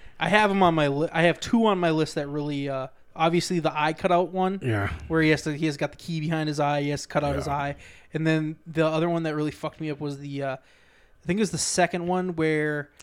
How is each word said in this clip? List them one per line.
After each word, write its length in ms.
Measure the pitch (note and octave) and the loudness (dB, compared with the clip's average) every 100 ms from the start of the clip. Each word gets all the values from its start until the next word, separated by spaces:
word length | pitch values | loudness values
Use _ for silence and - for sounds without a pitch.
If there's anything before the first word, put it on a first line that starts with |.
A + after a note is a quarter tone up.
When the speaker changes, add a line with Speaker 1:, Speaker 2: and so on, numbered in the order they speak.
| - - | -14 -4
Speaker 1:
I 100 | E3 | 2
have 220 | G#3 G#3 | 4 4
'em 100 | G3 | 4
on 100 | F3+ D#3+ | 4 4
my 120 | C#3+ | 2
li-, 200 | C#3+ E3 | 2 0
I 100 | E3 | 2
have 160 | E3+ D#3 | 2 2
two 260 | - A#3 A3 | 0 2 4
on 120 | F#3+ | 4
my 120 | E3+ | 2
list 240 | D#3+ D3+ D#3+ | 2 0 -2
that 120 | C#3+ | -6
really, 400 | D3 D3 C#3+ C#3+ | -4 -4 -4 -4
uh, 180 | C3 C3 - - - | -6 -8 -14 -14 0
obviously 440 | E3 E3+ - F3 | 2 2 0 0
the 120 | D3+ D3+ | 0 0
eye 160 | D3+ | -2
cutout 360 | E3 F#3+ F3 F3+ | 0 2 2 2
one. 260 | F#3 F#3 G3 | 0 -2 -2
Speaker 2:
Yeah. 260 | B2+ G#2 G2 D#2+ - | -2 0 -2 -6 -2
Speaker 1:
Where 140 | D#3+ | 2
he 80 | D#3 | 4
has 140 | D3+ | 4
to, 100 | D#3+ D3 | 0 -2
he 100 | D#3+ | -2
has 100 | C#3 | -2
got 140 | D3 | -6
the 60 | - | -6
key 220 | - E3 | -6 -4
behind 280 | D#3 D#3+ D3+ | -2 -2 -2
his 100 | D3 | 0
eye. 220 | D3 D3 | 0 0
He 80 | C#3+ | 0
has 140 | C#3+ | -4
to 40 | - | -2
cut 160 | D3+ | -2
out 120 | C#3+ C#3+ | 0 -2
his 100 | C#3 | -2
Speaker 2:
Yeah. 60 | C#3+ | -2
Speaker 1:
eye. 200 | C#3+ C#3+ - - - | -4 -8 -16 -20 -10
And 120 | D#3+ D#3+ | -2 2
then 300 | D#3+ D#3 D#3+ E3+ | 2 0 -6 -6
the 200 | D#3+ D#3 | 0 2
other 240 | D#3+ E3+ | 2 0
one 140 | E3+ | 0
that 120 | D#3+ D3+ | -2 -2
really 160 | D3+ | -4
fucked 280 | - D#3 - | -4 -10 -8
me 100 | D#3 | -8
up 100 | C#3+ | -6
was 180 | D3 C#3 | -8 -8
the, 240 | C#3+ C#3 | -8 -6
uh, 100 | C#3 C3 | -6 -8
I 680 | _ _ _ _ _ _ D3+ | _ _ _ _ _ _ -4
think 120 | G3 | 0
it 20 | |
was 100 | F#3+ | 0
the 60 | D#3 | -2
second 500 | - - E3+ F3+ F3 | -2 2 2 0 -2
one 280 | F#3 F#3 E3 | -2 -2 0
where 540 | D#3 D3+ D3+ D3 C#3+ _ | 0 0 0 -4 -8 _